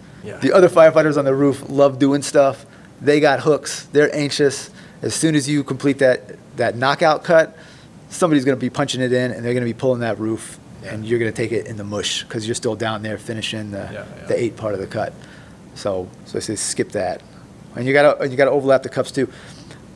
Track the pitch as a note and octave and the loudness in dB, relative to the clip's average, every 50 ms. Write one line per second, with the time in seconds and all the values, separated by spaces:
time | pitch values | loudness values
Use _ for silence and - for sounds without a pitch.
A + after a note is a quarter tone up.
0 | - - - - - - - - B2+ C#3 - G3 F3+ E3+ - E3 D#3+ D#3+ D#3 D#3+ | -18 -20 -20 -18 -16 -16 -6 -2 0 4 6 6 6 8 8 8 8 8 8 6
1 | D#3 D#3 C#3+ D3 C3+ C3+ C3+ C3+ C#3+ C#3 B2+ C3 - - C3+ C#3 C#3 C#3+ C3 B2 | 4 4 2 0 0 0 2 2 2 2 2 -2 -6 -4 2 2 4 2 4 2
2 | C#3+ C#3 C#3 C#3+ B2 - D3+ D3 C#3 C3+ - - - - - - - - - - | 2 2 2 0 -2 0 2 4 4 4 0 -4 -10 -20 -20 -20 -20 -20 -18 -4
3 | B2 C#3+ D3 D3+ D3+ C#3+ C3 B2 B2 D#3 D3 - - - - - - - - C#3+ | 0 2 4 4 4 4 2 2 2 0 0 0 -2 -8 -10 -10 -10 0 2 2
4 | D3 - - D3+ C#3+ C3+ - - D3 C3+ C3 - - - - - - - - - | 2 2 2 -2 -4 -2 0 0 2 0 0 -2 -8 -14 -18 -20 -20 -20 -14 -10
5 | - A2+ - - D#3 E3 D3+ D3 B2+ C#3+ D3 C#3+ C#3 - C3+ C3 - C#3+ C3 - | -8 -6 -2 0 0 2 2 2 0 0 0 -2 -2 -4 -4 -2 0 0 2 4
6 | C#3 B2+ B2 - - - - - - - - - A#2 G#2+ A2 A#2+ B2 C#3 C#3+ - | 4 2 2 2 -4 -12 -20 -20 -20 -10 -6 -4 -2 -2 0 0 0 0 2 2
7 | F3 D#3 D3 D3 - - E3 D#3+ D#3 - - - - - - - - - - - | 2 2 2 2 2 4 4 4 4 2 -2 -14 -20 -20 -20 -20 -20 -20 -20 -20
8 | - - - - F#3 E3 D3+ C#3+ B2+ C#3 C3 A2+ B2+ B2 - - C#3+ C3+ - B2+ | -20 -16 -4 -2 0 2 2 2 2 2 0 0 -2 -4 -2 -2 -4 -2 -2 -2
9 | B2+ B2 B2 B2 B2+ B2 G2+ - A#2 A#2+ B2 B2+ B2 A#2 A2 A2+ C3+ C3 B2+ A#2+ | -2 0 0 0 0 -2 -4 -4 -4 -2 -2 0 -2 -2 -4 -2 0 0 0 0
10 | A#2+ A2+ G2+ G#2+ A2 A2 A2+ G#2+ - - - - - - - - - G2+ G#2+ G#2+ | -2 -4 -4 -2 -4 -4 -4 -6 -8 -12 -18 -20 -20 -20 -20 -18 -14 -12 -12 -10
11 | G#2+ A2 A#2+ A#2 A#2 A2 - - A#2+ G#2 A2 G2+ - - A2 G#2 G2+ G2+ G#2 G2+ | -4 -2 0 0 0 -2 -4 -4 -4 -4 -4 -4 -6 -6 -10 -12 -10 -8 -6 -6
12 | - - - - - - - A#2 G#2+ A2 A#2 - - A#2 A2 G2 A2 A2 A2 G#2 | -6 -6 -6 -8 -8 -8 -10 -8 -6 -6 -6 -4 -4 -6 -4 -4 -4 -6 -6 -6
13 | G#2+ A2 G#2+ F#2+ - - A2+ A2 G#2 - - A2 G#2+ G#2 G2 G2 F#2+ F#2 G2+ G#2 | -8 -8 -10 -10 -10 -10 -10 -8 -8 -8 -8 -8 -10 -10 -10 -10 -10 -12 -12 -14
14 | - - - E2+ - - A2+ - A#2+ G#2+ - - G#2+ G#2+ G2+ F#2+ F#2+ - - A2 | -14 -16 -18 -12 -6 -4 -2 -2 -2 -4 -4 -6 -6 -6 -6 -6 -8 -8 -6 -6
15 | F#2 - - - - - - - - - - - - - - - - G#2 F#2+ F#2 | -6 -6 -8 -14 -20 -20 -20 -20 -20 -20 -20 -20 -20 -20 -14 -8 -6 -6 -4 -6
16 | F#2 - - - - - - G#2 - - G#2+ - - - - - A2+ - - G2+ | -6 -10 -14 -20 -16 -10 -8 -8 -6 -6 -6 -6 -6 -4 -4 -4 -4 -4 -4 -4
17 | F#2 F2+ - - - - - - - - - - - - - - B2 C3 C#3 C#3+ | -4 -4 -6 -8 -12 -20 -20 -20 -20 -20 -20 -20 -20 -14 -12 -6 -2 2 4 4
18 | C#3+ D3 - - D3 C3+ B2+ C3 C#3 C3 C#3 C#3+ C3 C3+ C3+ C3 - B2 - C#3 | 6 4 4 2 -2 -2 0 2 2 2 2 2 4 4 2 2 2 -2 -4 -4
19 | B2 - - C#3 B2+ - - - - - - - - - - - - - - | -6 -4 -2 -2 -4 -4 -4 -10 -20 -20 -20 -20 -20 -20 -20 -20 -20 -16 -8